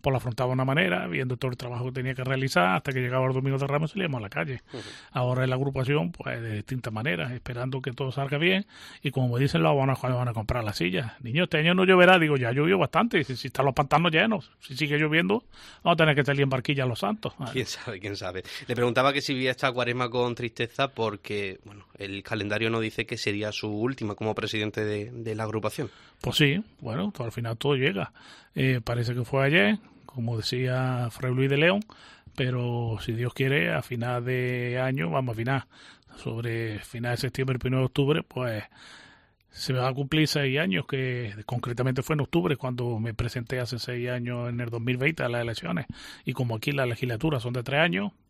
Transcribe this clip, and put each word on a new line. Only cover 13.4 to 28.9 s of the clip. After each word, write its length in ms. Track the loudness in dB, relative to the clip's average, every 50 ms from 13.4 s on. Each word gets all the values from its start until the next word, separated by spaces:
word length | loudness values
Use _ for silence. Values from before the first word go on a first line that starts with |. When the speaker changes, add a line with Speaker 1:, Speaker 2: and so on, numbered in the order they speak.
| -6
Speaker 1:
están 180 | -4 0 2 2
los 100 | 4 4
pantanos 360 | 2 2 4 4 4 4 6
llenos, 400 | 6 6 4 4 2 -2 -4 -10 _ _
si 160 | -16 -12 -4
sigue 220 | -2 0 0 2
lloviendo, 460 | 2 2 4 4 2 4 4 0 0 -2 -8 -20 -20 -20 -20 -20 0 2
vamos 100 | 2 6
a 40 |
tener 180 | 6 6 6 6
que 100 | 4 4
salir 160 | 2 4 2
en 80 | 2 2
barquilla 360 | 2 0 0 0 0 0 0
a 20 |
Los 120 | 0 0 0
Santos". 340 | -2 -2 -2 -2 -6 -10 -8 -6 -10 -4 -2
Speaker 2:
Quién 140 | -4 -4
sabe, 320 | -4 -6 -10 -8 -10 -10 -8
quién 180 | -8 -8 -8
sabe. 240 | -6 -6 -6 -8 -8 -10 -10 -14 -12 -6
Le 80 | -4 0
preguntaba 380 | 2 2 2 4 4 4 4 2
que 80 | 0
si 140 | -2 -2 -2
vivía 160 | 0 0 -2
esta 200 | 0 0 -2 -2
Cuaresma 380 | 0 0 -2 -2 0 -2 -2 -2
con 240 | 0 0 0 0 -2
tristeza 540 | -4 -6 -8 _ -4 -6 -4 0 -2 -2
porque, 720 | -2 0 -2 -2 -2 -2 -4 -8 -6 -4 -4 -4 -6 -8 -12 _
bueno, 200 | -20 -20 -20 -20 _ _ -12
el 240 | -10 -8 -8 -10 -6
calendario 480 | -6 -4 -4 -2 -2 0 0 0 0
no 80 | 0 0
dice 260 | -2 -2 -4 -6 -6
que 100 | -6 -6
sería 360 | -4 -2 -2 -2 -2 -4 -4
su 180 | -6 -4 -6 -4
última 460 | -2 -2 -2 -2 -2 -4 -6 -6 -4
como 180 | -2 -2 -2 -2
presidente 500 | -2 -4 -4 -2 -2 -2 -2 -2 -2 -2
de, 280 | -2 -2 -4 -6 -8
de 240 | -10 -8 -6 -6 -4
la 80 | -4 -4
agrupación. 240 | -4 -4 -2 -2 -2 -4 -4 -8 -8 -10 -18 -20 -20 _ _
Speaker 1:
Pues 160 | -6 -2 2
sí, 260 | 4 4 4 4 0 -4 -6 _ _
bueno, 320 | -8 -6 -4 -4 -4 -4
todo, 140 | -4 -6 -8
al 80 | -6 -6
final 240 | -6 -6 -6 -6
todo 180 | -2 0 0 2
llega. 380 | 2 2 0 0 -2 -6 -6 _ -20 -20 -20 -20 -20 -20 _ _
Eh, 240 | 0 2 2 2 0
parece 320 | -2 -4